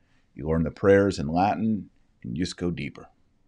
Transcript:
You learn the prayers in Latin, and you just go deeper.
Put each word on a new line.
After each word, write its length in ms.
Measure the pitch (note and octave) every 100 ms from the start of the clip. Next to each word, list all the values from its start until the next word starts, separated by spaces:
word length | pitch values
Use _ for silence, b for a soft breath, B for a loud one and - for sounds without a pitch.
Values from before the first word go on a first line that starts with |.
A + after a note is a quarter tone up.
| _ _ _
You 140 | - D2
learn 160 | D#2+
the 80 | D#2
prayers 480 | - G2+ G2 G2+ F2+
in 80 | C#2+
Latin, 600 | E2+ G2+ E2+ A2 G#2 - _ _ _
and 120 | - B1+
you 60 |
just 140 | F2+ -
go 160 | F2
deeper. 340 | E2+ C#2+ - - _ _ _